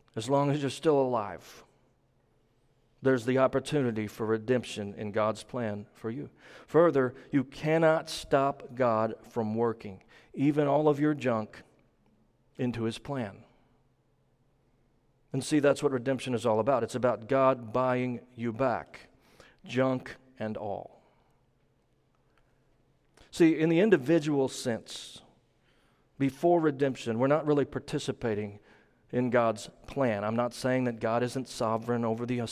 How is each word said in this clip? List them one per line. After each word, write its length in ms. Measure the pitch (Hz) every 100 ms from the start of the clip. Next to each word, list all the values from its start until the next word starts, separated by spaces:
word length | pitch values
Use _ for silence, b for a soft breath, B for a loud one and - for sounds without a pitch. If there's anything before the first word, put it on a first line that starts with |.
| _ -
As 140 | 110
long 220 | 139 143
as 100 | 147
you're 80 | 139
still 300 | - 165 143
alive, 640 | 131 120 101 85 - - - _ _ _ _ _ _ _ _ _ _ _ _ _
there's 240 | 131 131 113
the 140 | 127
opportunity 680 | 131 135 131 147 123 110 107
for 220 | - 110
redemption 680 | 113 110 127 113 - 101 101
in 160 | 107
God's 300 | 104 107 107
plan 460 | - 127 113 104 104 _
for 160 | 113
you. 180 | 123 131 _ B B B
Further, 480 | 151 170 139 127 123 B
you 120 | 143
cannot 680 | 131 - 156 160 160 160 156
stop 640 | - - 143 139 139 - 123
God 400 | 127 110 110 - -
from 240 | - 110 110
working, 480 | 117 113 104 95 b b b -
even 320 | 143 147 143
all 200 | 139 151
of 120 | 139
your 160 | 151 147
junk, 480 | 123 113 107 - - _ _ _ _ _ _ _ _ -
into 240 | 127 117
his 160 | 113 113
plan. 380 | - 139 107 98 - _ _ _ _ _ _ _ _ _ _ _ _ _ _ _ _ _ _
And 120 | 139
see, 140 | 127 156
that's 240 | 143 139
what 100 | 147
redemption 440 | 131 120 131 127 120
is 100 | 117
all 140 | 110
about. 240 | 110 131
It's 100 | 110
about 340 | 127 120 110 110
God 460 | 135 131 127 117
buying 460 | 123 127 127 123 120 - 117
you 180 | 117
back, 540 | 110 131 104 76 - - _ b b b b -
junk 500 | 123 131 131 - - _ -
and 200 | 110 107
all. 440 | 107 95 - - _ _ _ _ _ _ _ _ _ _ _ _ _ _ _ _ _ _ _ _ _ _ b
See, 260 | - 165 151
in 120 | 160
the 100 | 165
individual 680 | 220 180 127 170 151 143 131
sense, 760 | - 131 113 - - - - - _ _ _ _ _ _ _ _ -
before 400 | 139 - 175 175
redemption, 580 | 156 135 139 123 117 113
we're 80 | 135
not 220 | 151 151
really 180 | 147 135
participating 960 | 131 - 147 - 120 120 104 104 104 b b b b b
in 180 | 123 123
God's 400 | 120 117 110 - - -
plan. 380 | - 131 104
I'm 120 | 104 113
not 200 | 120 -
saying 300 | 131 127 123
that 140 | 117
God 220 | 113 117
isn't 260 | 120 135 123
sovereign 560 | - 117 113 117 120
over 220 | 117 113 120
the, 140 | 123 113